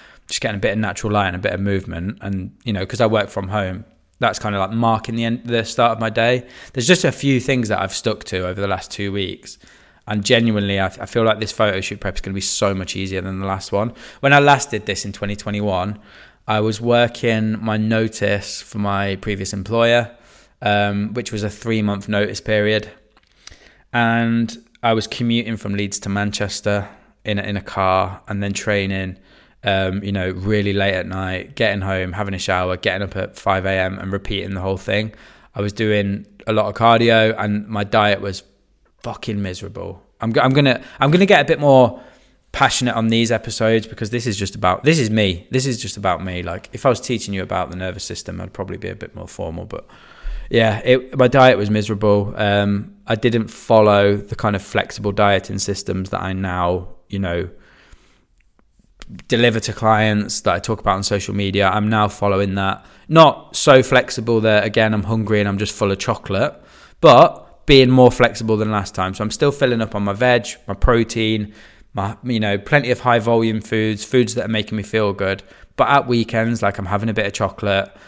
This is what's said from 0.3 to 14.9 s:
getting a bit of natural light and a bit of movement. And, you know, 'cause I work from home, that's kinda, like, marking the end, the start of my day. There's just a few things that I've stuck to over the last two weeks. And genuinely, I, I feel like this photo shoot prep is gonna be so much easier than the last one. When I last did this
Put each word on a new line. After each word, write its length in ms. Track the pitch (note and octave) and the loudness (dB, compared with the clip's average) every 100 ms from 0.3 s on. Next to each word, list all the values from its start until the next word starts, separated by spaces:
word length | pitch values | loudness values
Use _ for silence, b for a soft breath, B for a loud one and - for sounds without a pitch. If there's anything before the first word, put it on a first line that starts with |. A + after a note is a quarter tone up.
| - | -6
getting 160 | A#2+ G2+ | -4 -2
a 20 | |
bit 120 | G#2 | -2
of 80 | G#2 | 0
natural 340 | G#2 - A2 | -2 -4 -2
light 140 | G#2 G2 | 0 0
and 80 | F2+ | -2
a 40 | |
bit 140 | F#2+ | -4
of 60 | F#2 | -2
movement. 580 | G2 G2 - E2+ F2+ - | -2 -2 -4 -8 -8 -8
And, 360 | G2 G2 F#2 - | -8 -6 -8 -10
you 100 | - | -6
know, 120 | G2+ F#2+ | -6 -4
'cause 160 | A2 | -4
I 40 | A2+ | -2
work 240 | G#2+ G2 | -2 -2
from 200 | - F#2+ | -6 -6
home, 360 | G#2+ F#2+ F#2 - _ _ - | -4 -6 -8 -14 _ _ -4
that's 200 | A#2+ F#2 | -4 -2
kinda, 180 | A2 G2+ | -4 -2
like, 140 | F#2+ | -2
marking 440 | A2+ A#2 A2 - A2+ | 0 0 0 -2 -6
the 100 | A#2 | -4
end, 160 | A#2 A#2+ | -6 -4
the 200 | A#2 A2 | -4 -2
start 260 | - A#2 | 0 0
of 80 | A2 | 0
my 100 | A2+ | -2
day. 360 | G#2 A#2 B2+ B2 B B | 0 0 0 -4 B B
There's 160 | - A#2 | -2 2
just 160 | F3 | 4
a 80 | D#3 | 2
few 280 | - C#3 C3 | 0 0 0
things 260 | A#2+ C3 A2 | 0 -2 -2
that 100 | F#2+ | -2
I've 140 | F#2+ | -4
stuck 300 | - A2+ G#2 - | -4 -4 -6 -6
to 220 | F#2 F2+ | -6 -4
over 120 | F#2+ | -4
the 80 | G2 | -4
last 220 | F#2 - | -4 -6
two 220 | - G2+ | -8 -6
weeks. 460 | G2 F#2+ F#2+ - - b b b b - | -6 -6 -10 -16 -20 b b b b -6
And 160 | G#2+ | -4
genuinely, 560 | G2 A#2+ A#2 G#2+ G2+ G2 | 2 2 2 0 0 0
I, 60 | F#2+ | -2
I 200 | - F#2+ | -4 -6
feel 160 | A#2+ | 0
like 180 | A2+ G#2 | 0 0
this 100 | G#2+ | -4
photo 300 | - G#2+ F#2+ | -2 0 0
shoot 180 | F#2 G#2 | -6 -8
prep 160 | G2+ F2+ | -6 -6
is 60 | |
gonna 120 | - | -6
be 80 | G2 | -6
so 320 | - - G2+ | -6 -2 -2
much 220 | F#2+ F#2 G2 | -2 -6 -8
easier 240 | F#2+ F#2+ | -6 -6
than 220 | F#2 F#2+ | -6 -6
the 40 | G2 | -6
last 280 | F#2+ - | -6 -4
one. 200 | G2 A2+ B B B | -4 -4 B B B
When 100 | C#3 | 4
I 80 | C#3+ | 6
last 320 | C#3+ C3+ - | 6 4 2
did 140 | G#2+ | -6
this 180 | - | -4